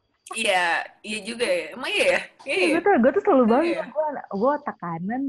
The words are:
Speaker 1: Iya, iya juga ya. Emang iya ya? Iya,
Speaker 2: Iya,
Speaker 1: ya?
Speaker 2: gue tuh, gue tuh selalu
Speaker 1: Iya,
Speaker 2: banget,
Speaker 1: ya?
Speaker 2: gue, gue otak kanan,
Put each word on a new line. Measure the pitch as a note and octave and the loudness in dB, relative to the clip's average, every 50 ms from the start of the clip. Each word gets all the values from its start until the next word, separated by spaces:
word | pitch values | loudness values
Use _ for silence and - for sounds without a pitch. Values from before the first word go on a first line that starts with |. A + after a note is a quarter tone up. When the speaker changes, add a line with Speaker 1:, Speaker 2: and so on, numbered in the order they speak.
| _ _ _ _ - - B3 | _ _ _ _ -18 -12 -6
Speaker 1:
Iya, | A3+ A3 G#3 F#3+ F3+ F3 E3+ D#3+ D3 - - - _ - | -4 0 2 2 2 2 2 0 -2 -4 -8 -14 _ -12
iya | G#3 G#3+ A3 | -10 -10 -8
juga | F#3+ A3 A#3 A#3 B3 | -8 -8 -6 -4 -2
ya. | G#3 F3+ E3+ D#3 D3+ E3+ A#3 | 0 0 -2 -2 -6 -10 -10
Emang | C4+ | -6
iya | E4 G#4 F#4+ A#3+ F3+ | -4 0 0 2 2
ya? | E3+ - - - _ - | 2 0 -2 -6 _ -16
Iya, | - C4+ D4 F#4+ | -8 -4 -2 0
Speaker 2:
Iya, | |
Speaker 1:
ya? | F4+ E4 D4+ | 2 2 2
Speaker 2:
gue | E4+ | 2
tuh, | F4+ G4+ G4 C#4 | 2 4 4 6
gue | A3 C4+ C4+ | 4 4 4
tuh | G4 - | 2 2
selalu | G#4 E4+ C4 B3 | 4 4 6 6
Speaker 1:
Iya, | G#3 A#3 | 6 4
Speaker 2:
banget, | C4+ E4+ F4 | 4 2 0
Speaker 1:
ya? | - - D#4 | -2 -4 -6
Speaker 2:
gue, | B3 - D4 D#4 D4+ C#4 C4+ - - - | -8 -4 -4 -4 -2 -4 -8 -10 -8 -6
gue | G3 A3 C4+ D4 D4 | -2 0 0 0 -2
otak | - - G3 - | -4 -8 -10 -10
kanan, | - F3 E3 E3 F3 G3 A#3 C4 C#4 | -10 -8 -8 -6 -6 -6 -4 -4 -4